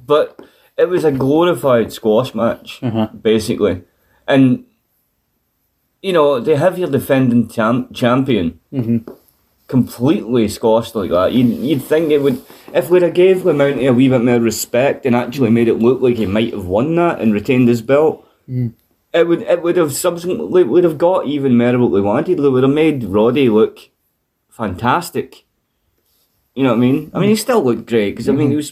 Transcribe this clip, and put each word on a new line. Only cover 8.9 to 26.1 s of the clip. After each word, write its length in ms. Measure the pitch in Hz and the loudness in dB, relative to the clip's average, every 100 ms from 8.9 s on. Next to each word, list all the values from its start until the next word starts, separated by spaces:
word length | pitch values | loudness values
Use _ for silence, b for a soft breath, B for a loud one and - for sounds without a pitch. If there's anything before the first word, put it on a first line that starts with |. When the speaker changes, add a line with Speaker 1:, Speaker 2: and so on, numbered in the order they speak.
| 117 - - _ _ _ _ _ | -4 -4 -16 _ _ _ _ _
Speaker 1:
completely 800 | 131 110 - 127 185 104 123 104 | -2 -2 -2 -2 -2 0 0 0
squashed 480 | - 117 113 117 110 | -2 0 0 0 -6
like 160 | 92 | -2
that, 220 | 85 92 | 0 0
you'd, 200 | 120 123 107 | 2 0 0
you'd 200 | 120 151 | -4 -4
think 260 | - 156 165 | -2 -2 0
it 140 | 147 | 0
would, 180 | 139 247 B B B | 0 -4 B B B
if 160 | - 170 | -6 0
we'd 140 | 180 | 2
have 100 | 175 | 2
gave 300 | 180 185 185 | 2 2 2
the 100 | 175 | 0
Mountie 340 | 147 139 131 131 | 0 0 0 0
a 60 | |
wee 160 | 120 135 | 2 2
bit 140 | 127 | 2
more 160 | 120 120 | 2 2
respect 640 | 117 107 - 120 139 - 135 | 0 -2 -4 -2 0 -2 -2
and 100 | 120 | -2
actually 360 | 120 131 120 | -2 -2 0
made 160 | 117 117 | 2 2
it 80 | 98 | 2
look 260 | 113 131 | 2 4
like 140 | 131 110 | 2 2
he 100 | 101 | -2
might 260 | 104 117 | -2 -2
have 120 | - 92 | -4 -4
won 300 | 98 139 165 | -2 0 0
that 240 | 175 - | 0 0
and 100 | 113 | 0
retained 340 | 104 104 127 123 | 0 0 2 2
his 140 | 120 | 0
belt, 420 | 110 143 156 - b b - | 0 2 2 -2 b b -10
Speaker 2:
Mm. 240 | 127 120 - _ _ _ | -6 -6 -8 _ _ _
Speaker 1:
it 140 | 170 170 | 0 2
would, 140 | 170 | 0
it 180 | - - | 0 -2
would 160 | 165 175 | 0 0
have 160 | 156 | -2
subsequently, 720 | 131 180 170 175 180 - 180 | -2 -4 -4 -6 -6 -2 0
would 220 | 175 151 175 | 2 2 2
have 120 | 151 | 0
got 300 | 170 185 120 | 0 0 -2
even 300 | 143 135 120 | -4 0 2
more 200 | 120 123 | 2 2
what 140 | 120 | 0
we 100 | 92 | 0
wanted. 380 | 101 113 160 180 | 0 -2 -2 0
It 100 | 143 | 2
would 140 | 127 | 2
have 80 | 135 | 2
made 320 | 147 160 147 | 2 0 0
Roddy 460 | 107 98 113 123 131 | -2 0 2 2 2
look 400 | 107 110 - - _ _ _ _ _ _ | 4 2 -2 -20 _ _ _ _ _ _
fantastic. 920 | - 110 95 117 151 170 127 - - _ _ _ _ _ _ _ | -10 -10 -4 -2 -2 -4 -8 -10 -14 _ _ _ _ _ _ _